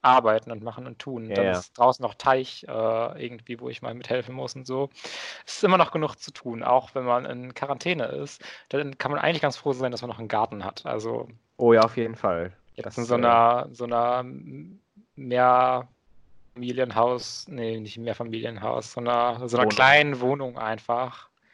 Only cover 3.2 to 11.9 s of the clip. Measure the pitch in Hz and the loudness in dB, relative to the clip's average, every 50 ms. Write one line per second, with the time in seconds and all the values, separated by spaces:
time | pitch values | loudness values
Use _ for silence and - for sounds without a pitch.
3.2 | 131 120 123 110 117 - 120 117 123 123 120 - - 123 117 123 120 - 117 127 | -12 -12 -12 -14 -14 -14 -14 -12 -10 -12 -12 -10 -10 -12 -10 -10 -6 -4 -4 -4
4.2 | 123 - 127 131 131 127 - 131 131 127 131 131 139 139 _ - - - - - | -4 -6 -10 -10 -10 -10 -10 -12 -10 -6 -4 -4 -4 -4 _ -16 -16 -14 -12 -12
5.2 | - - - - - - - - - 190 185 - 160 - - 160 156 147 - _ | -12 -14 -14 -16 -16 -16 -6 0 4 4 6 6 6 4 2 -4 -4 -4 -6 _
6.2 | - - - - - 127 117 117 - 120 123 131 127 - _ 135 127 123 120 123 | -18 -18 -18 -12 -10 -10 -8 -4 2 4 4 4 2 0 _ -6 0 0 0 0
7.2 | 127 - 123 123 127 127 127 - - 139 139 127 - 175 180 156 120 117 135 143 | 0 -4 -10 -10 -12 -14 -8 -8 -6 -6 -6 -4 -2 -4 -2 -2 -2 -4 -4 -8
8.2 | 143 143 - - - - - - - _ - 139 147 139 135 _ - 135 147 147 | -8 -10 -12 -18 -18 -18 -18 -20 -12 _ -4 -4 -4 -4 -8 _ -4 -4 -2 0
9.2 | - 151 170 151 - 143 127 - - 147 135 127 131 127 123 110 120 120 110 98 | 0 0 0 2 0 -2 -2 -2 -2 -2 -2 0 -2 -4 -4 -6 -8 -10 -10 -10
10.2 | 113 104 - 107 110 - 110 101 95 95 - - - 139 127 110 107 113 117 120 | -6 -2 0 0 0 -2 -4 -10 -10 -10 -10 -10 -8 -6 -6 -4 -4 -6 -6 -6
11.2 | 120 - 113 _ _ _ _ - 123 117 117 113 110 113 | -8 -10 -16 _ _ _ _ 4 8 8 10 10 8 6